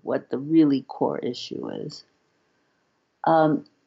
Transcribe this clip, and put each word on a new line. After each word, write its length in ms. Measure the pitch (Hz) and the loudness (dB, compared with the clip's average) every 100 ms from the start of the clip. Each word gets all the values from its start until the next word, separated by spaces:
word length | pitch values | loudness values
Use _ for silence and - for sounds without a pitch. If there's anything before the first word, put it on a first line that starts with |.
what 260 | - 135 - | -6 -6 -4
the 80 | 127 | -8
really 460 | 143 160 151 135 | 2 4 4 2
core 360 | - - 131 143 | -4 -4 -4 -2
issue 500 | - 123 - - 50 | -6 -8 -10 -10 -8
is. 340 | 50 - - - _ _ _ _ _ _ _ _ _ _ _ - | -8 -10 -14 -20 _ _ _ _ _ _ _ _ _ _ _ 2
Um, 400 | 160 156 147 - _ | 4 4 2 -4 _